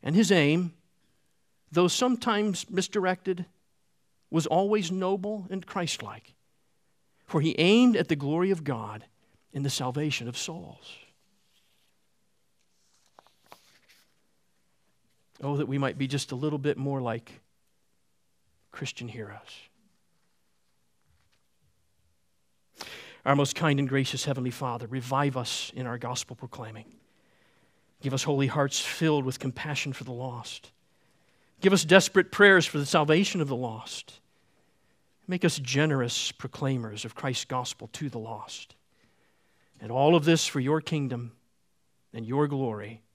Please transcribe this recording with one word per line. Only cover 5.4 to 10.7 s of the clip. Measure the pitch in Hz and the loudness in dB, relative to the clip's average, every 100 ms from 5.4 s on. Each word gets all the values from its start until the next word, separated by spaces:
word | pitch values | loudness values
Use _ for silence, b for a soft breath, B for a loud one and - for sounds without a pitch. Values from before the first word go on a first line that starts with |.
| 175 | -8
and | 190 175 | -10 -6
Christ-like, | 196 170 - 110 98 - _ _ _ _ _ _ _ _ _ _ | -4 -4 -6 -8 -14 -20 _ _ _ _ _ _ _ _ _ _
for | 165 | 0
he | 156 - | 0 4
aimed | 170 220 254 214 | 6 8 8 6
at | - | 2
the | 151 | 0
glory | 139 160 190 | 0 0 0
of | 185 143 | 0 -2
God | 120 104 107 - _ _ _ _ | -4 -6 -12 -16 _ _ _ _
in | 135 | -4
the | 139 | -4
salvation | - 127 131 151 131 120 | -2 -4 -2 -2 -2 -6
of | 120 | -8
souls. | - 170 - | -8 -10 -14